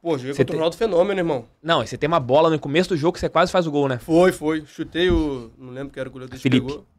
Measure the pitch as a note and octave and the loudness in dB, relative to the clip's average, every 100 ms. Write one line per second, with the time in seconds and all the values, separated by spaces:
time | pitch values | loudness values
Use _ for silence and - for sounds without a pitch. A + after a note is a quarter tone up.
0 | E3+ C#3 B2+ C#3+ C3+ D#3+ D#3+ E3 A3+ E3+ | -4 -4 -2 -2 -2 0 -2 -2 0 2
1 | G3 F#3+ E3 C3+ - _ D#3 D#3+ G#2+ A#2+ | 2 0 -2 -4 -6 _ -2 0 -2 -4
2 | D3 E3+ B2 C#3+ E3 D#3 D3 D#3 F#3 E3+ | 0 0 2 4 4 2 0 0 0 0
3 | E3 F3+ E3+ D#3+ F3+ F#3 E3 C#3+ C#3 A#2+ | 0 0 0 2 2 2 0 0 0 -2
4 | - D#3+ F#3 - D3+ D#3+ D3 - C#3 D#3+ | 2 4 4 2 -2 -4 -6 -12 -8 -2
5 | F3+ E3 D3+ C3 A2+ A#2 B2+ B2+ C#3 - | 2 2 0 -6 -12 -18 -16 -14 -12 -12
6 | C3 B2+ B2+ C3 C3+ B2+ B2+ D3 - | -12 -14 -16 -4 2 2 0 -6 -14